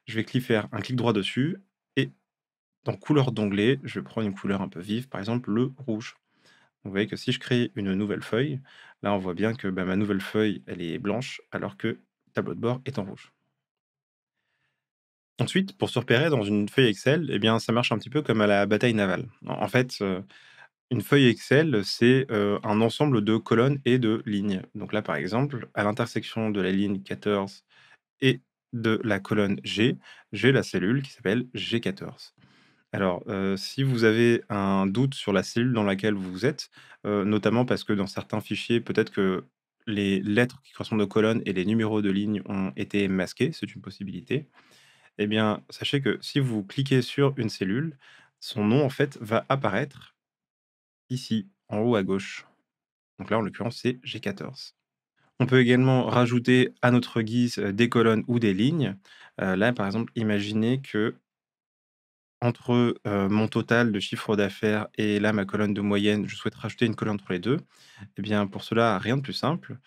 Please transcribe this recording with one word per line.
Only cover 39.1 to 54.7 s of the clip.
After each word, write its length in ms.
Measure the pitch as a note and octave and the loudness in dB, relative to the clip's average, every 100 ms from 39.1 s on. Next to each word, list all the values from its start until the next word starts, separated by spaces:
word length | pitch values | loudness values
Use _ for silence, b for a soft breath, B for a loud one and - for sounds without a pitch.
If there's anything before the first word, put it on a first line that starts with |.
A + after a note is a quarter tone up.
que 320 | - F#2+ F2+ - _ _ _ - | 2 0 0 -6 _ _ _ -6
les 320 | G#2 G2 G2 | -2 0 0
lettres 420 | G#2 G#2 B2 - | 0 2 0 -2
qui 120 | _ | _
correspondent 260 | - G#2 A2 | -12 -4 0
aux 80 | G2 | 0
colonnes 340 | A2 G#2+ A#2 G#2+ | 2 2 2 -2
et 80 | |
les 120 | F#2 F#2 | -2 0
numéros 360 | A2+ G#2+ G#2+ | 0 0 0
de 100 | G2+ | 0
lignes 300 | G2 G#2 G#2 - | 0 0 -4 -4
ont 240 | G2 F#2+ - | -4 -4 -6
été 320 | G2 G2+ F#2+ | -4 0 0
masqués, 460 | F#2+ F2 - C#3 | 0 -2 -2 -2
c'est 200 | - G#2 | -2 -10
une 80 | G2 | -12
possibilité, 640 | G2 - G2 - - C3+ C#3+ b b b b b b - | -16 -12 -10 -10 -4 -6 -6 b b b b b b -4
eh 80 | G#2 | 0
bien, 360 | A2 G#2+ - - | 2 2 0 -6
sachez 320 | - - C#3+ | -10 -2 0
que 160 | A#2+ - | 0 -2
si 220 | - C#3+ | -2 -2
vous 240 | C3 G#2+ G2 | 0 -2 -4
cliquez 360 | C#3 C3+ C3 | -4 0 2
sur 320 | - - C#3 C3+ | 0 0 0 0
une 100 | A2+ | -4
cellule, 500 | - F#2 A#2 E3 C#3+ b b b b | -4 -2 -2 -4 -8 b b b b
son 240 | - A2 G#2 | -8 -2 2
nom, 180 | C3+ | 4
en 60 | C3+ | 2
fait, 280 | - C#3+ - | 0 -4 -4
va 240 | G#2+ A2+ - | -2 -2 0
apparaître 640 | C#3 A2+ G2 C#3+ - - _ _ _ _ _ _ _ _ _ - | 0 0 -2 -4 -10 -20 _ _ _ _ _ _ _ _ _ -8
ici, 380 | B2+ - A2 F#2+ _ - | -6 -2 -4 -4 _ -6
en 100 | G#2+ | 0
haut 160 | A#2+ A2 | 2 2
à 80 | |
gauche. 420 | F#2+ G2 G2 - - _ _ _ _ _ _ - | 2 -2 -4 -14 -18 _ _ _ _ _ _ -12
Donc 100 | F#2+ | -2
là, 80 | A2 | -2
en 40 | |
l'occurrence, 360 | G2 - A2 - | -2 -4 -6 -2
c'est 240 | B2 - | -4 -4
G 160 | B2+ A2+ | -8 -8
quatorze. 560 | G2+ G2 - C3+ - | -6 -8 -10 -12 -18